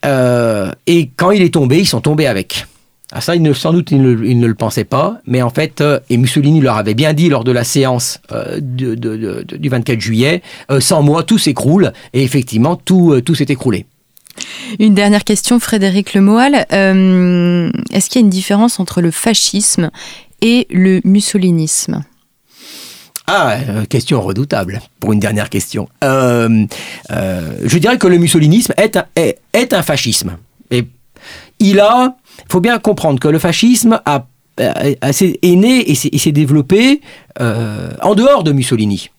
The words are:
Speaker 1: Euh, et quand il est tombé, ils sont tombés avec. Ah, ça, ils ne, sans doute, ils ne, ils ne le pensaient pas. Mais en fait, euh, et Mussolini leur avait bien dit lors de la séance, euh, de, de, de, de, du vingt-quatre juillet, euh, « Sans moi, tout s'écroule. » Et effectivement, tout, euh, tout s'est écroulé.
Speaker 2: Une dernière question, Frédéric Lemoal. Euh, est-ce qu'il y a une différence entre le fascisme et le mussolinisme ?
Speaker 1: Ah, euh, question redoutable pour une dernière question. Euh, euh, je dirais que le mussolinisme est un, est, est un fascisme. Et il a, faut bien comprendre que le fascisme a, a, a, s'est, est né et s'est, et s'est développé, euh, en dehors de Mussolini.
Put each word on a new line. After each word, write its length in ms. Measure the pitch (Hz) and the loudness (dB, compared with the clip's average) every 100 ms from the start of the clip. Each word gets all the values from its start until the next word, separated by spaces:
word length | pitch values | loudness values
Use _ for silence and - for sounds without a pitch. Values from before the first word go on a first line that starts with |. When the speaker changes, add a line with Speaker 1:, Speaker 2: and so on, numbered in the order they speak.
Speaker 1:
Euh, 680 | 143 135 127 120 117 107 92 - - | -2 0 0 0 0 -2 -4 -6 -2
et 220 | 170 147 | 0 -2
quand 160 | - 175 | -2 0
il 120 | 208 | 2
est 120 | 175 | 2
tombé, 240 | 170 131 151 | 2 2 2
ils 80 | 196 | 0
sont 140 | 123 | -2
tombés 260 | - 151 143 | -2 0 0
avec. 400 | 101 90 - - _ _ _ _ | -2 -6 -12 -14 _ _ _ _
Ah, 80 | - | -10
ça, 160 | 143 170 | -4 0
ils 60 | |
ne, 100 | 156 | 2
sans 200 | 127 165 | 0 0
doute, 200 | 170 170 | 0 2
ils 100 | 143 | 2
ne, 220 | 131 117 | 4 2
ils 160 | 110 123 | 0 0
ne 80 | 117 | 0
le 80 | 107 | -2
pensaient 260 | 113 - | -4 -4
pas. 380 | 107 127 170 226 - | -4 -2 -2 -4 -4
Mais 160 | 123 | -2
en 80 | 120 | -2
fait, 300 | 123 156 - | -2 -6 -2
euh, 200 | 147 143 - | 0 0 0
et 60 | 123 | 0
Mussolini 440 | 123 156 143 160 | 2 2 2 4
leur 160 | 131 110 | 2 0
avait 180 | 107 | -2
bien 180 | 107 151 | 0 0
dit 160 | 151 170 | 2 2
lors 160 | 139 | 2
de 80 | 117 | 0
la 100 | 123 | -2
séance, 560 | 117 139 131 123 - - _ | -2 0 0 -2 -4 -10 _
euh, 260 | 117 - 160 | -10 -8 -8
de, 360 | 139 127 127 113 | -8 -6 -6 -6
de, 200 | 113 110 | -6 -6
de, 280 | 110 - - | -8 -8 -10
de, 100 | - | -6
du 120 | 147 | -4
vingt-quatre 320 | 123 110 113 | -2 -2 -4
juillet, 420 | 98 113 135 180 - - - | -2 0 0 0 -6 -20 -4
euh, « 80 | 135 | -2
Sans 220 | 123 156 | 2 2
moi, 200 | 143 160 | 2 0
tout 160 | 165 220 | 0 0
s'écroule. » 540 | 156 127 127 180 160 - - | 0 -2 0 2 0 -4 -6
Et 100 | 127 | -2
effectivement, 500 | 131 143 117 110 135 | 0 -2 -2 0 0
tout, 380 | 175 - 185 170 | -2 0 2 4
euh, 100 | 135 | 2
tout 140 | 127 160 | 0 -2
s'est 100 | 139 | -2
écroulé. 380 | 139 131 92 - _ _ _ _ - - - 254 214 | -2 -2 -4 -6 _ _ _ _ -18 -16 -14 -14 0
Speaker 2:
Une 140 | 214 | 2
dernière 280 | 202 202 208 | 4 4 2
question, 380 | - 208 - 247 | 0 -4 0 -2
Frédéric 540 | - 220 196 185 190 | 0 0 0 0 0
Lemoal. 520 | 202 196 220 262 285 - | 2 4 4 4 2 0
Euh, 1000 | 196 190 190 190 185 180 180 175 175 165 - - | 0 2 4 4 2 2 2 2 0 -2 -4 -4
est-ce 180 | - - | -4 -2
qu'il 100 | 254 | 2
y 40 | |
a 20 | 214 | 2
une 20 | |
différence 520 | 185 185 202 233 - | 2 -2 0 0 0
entre 220 | 180 - | -4 0
le 100 | 170 | -2
fascisme 800 | 160 - 214 - 196 208 - 160 - - - - _ | -2 -2 0 -2 -2 -2 -2 -4 -6 -20 -20 -20 _
et 260 | 226 240 - | 2 2 0
le 320 | 185 185 185 | 2 2 2
mussolinisme ? 1000 | - 202 202 208 185 170 156 - - - 143 _ _ _ _ _ - - - - - - - | 2 2 2 0 0 0 -2 -4 -6 -8 -10 _ _ _ _ _ -20 -20 -20 -20 -18 -14 -4
Speaker 1:
Ah, 240 | 196 143 | 0 0
euh, 320 | 104 135 107 | -2 -4 -4
question 360 | 107 131 - 135 | -2 -2 0 -2
redoutable 640 | 95 98 143 120 90 98 - _ | -2 -4 -2 -4 -4 -8 -14 _
pour 140 | 107 | -2
une 80 | 107 | 0
dernière 280 | 101 104 104 | 0 -2 -4
question. 400 | 101 - 120 - _ | -6 -6 -8 -10 _
Euh, 640 | 135 135 127 120 117 110 104 - - - - | -2 0 2 2 2 2 0 -6 -16 -18 -10
euh, 440 | - 95 92 80 50 | -8 -6 -6 -8 -6
je 140 | - 170 | -2 0
dirais 180 | 208 247 | 0 2
que 120 | 190 | 2
le 100 | 175 | 4
mussolinisme 560 | 170 170 151 202 240 - | 4 4 4 4 2 0
est 200 | 214 196 | 0 0
un, 80 | - | -4
est, 240 | - 156 - _ | -2 -2 -4 _
est 200 | 220 247 | -2 0
un 100 | 185 | -2
fascisme. 560 | - 143 117 107 95 85 _ _ _ | -2 -2 -2 -4 -6 -10 _ _ _
Et 160 | 123 120 _ _ _ - - - _ | -4 -4 _ _ _ -20 -20 -20 _
il 180 | 202 202 | 2 4
a, 380 | 208 247 254 254 _ - - | 4 4 2 -2 _ -20 -4
faut 80 | 180 | 0
bien 220 | 196 233 | 0 0
comprendre 400 | 220 208 156 131 | 0 0 0 0
que 80 | 156 | 0
le 100 | 156 | 0
fascisme 600 | 175 160 226 247 233 226 | 0 0 2 4 2 0
a, 220 | - 143 127 _ _ - | 0 -4 -6 _ _ -4
a, 160 | 117 - 139 131 | -4 -2 -4 -2
a, 120 | 135 | -2
s'est, 260 | 139 185 - | 0 0 2
est 140 | 180 | 2
né 340 | 175 220 262 214 | 4 4 2 0
et 60 | |
s'est, 160 | 143 147 | -2 -2
et 60 | 139 | -2
s'est 140 | 165 | 0
développé, 680 | 147 147 151 139 196 254 285 - - _ - | 0 2 2 2 2 4 0 -4 -20 _ -6
euh, 520 | 120 110 113 104 90 - | -4 -2 -6 -8 -10 -4
en 140 | - 208 | 0 2
dehors 260 | 254 277 | 4 4
de 80 | 160 | 2
Mussolini. 580 | 139 127 123 107 98 - | 0 0 0 0 -2 -8